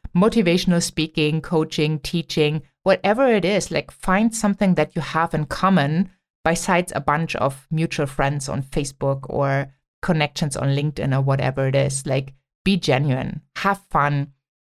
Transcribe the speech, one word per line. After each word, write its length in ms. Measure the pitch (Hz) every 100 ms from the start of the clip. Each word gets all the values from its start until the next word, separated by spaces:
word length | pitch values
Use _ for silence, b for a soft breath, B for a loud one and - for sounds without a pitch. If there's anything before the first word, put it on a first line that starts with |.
| - 175
motivational 680 | 220 226 170 180 180 170
speaking, 580 | - - 156 - 151 160
coaching, 580 | - 165 156 - 151 156
teaching, 640 | - 170 - - 151 156 b b
whatever 440 | 190 190 196 214 269
it 180 | 214 175
is? 260 | 202 -
Like, 200 | 151 -
find 440 | - - 190 226 226
something 400 | 208 196 196 175
that 200 | 151 170
you 60 |
have 320 | - 160 170
in 120 | 147 151
common 680 | - 190 185 143 156 - _ _ _
besides 480 | 160 175 - 175 185 -
a 60 |
bunch 340 | 143 147 165 -
of 300 | 139 135 -
mutual 340 | 160 160 - 139
friends 440 | - 139 143 139
on 140 | 139
Facebook 640 | 139 - 135 - 139 135 135
or 440 | - 139 135 135 _ _ -
connections 540 | - 160 147 - 156 135
on 120 | 139
LinkedIn 460 | 139 147 143 139 135
or 60 |
whatever 460 | 135 135 131 135 135
it 80 | 139
is. 300 | 139 135 143
Like, 280 | 135 135 - _ _ 196
be 120 | 190
genuine, 640 | - 131 143 127 - - _ -
have 240 | 196 196 -
fun, 440 | 156 143 143 - _ _ _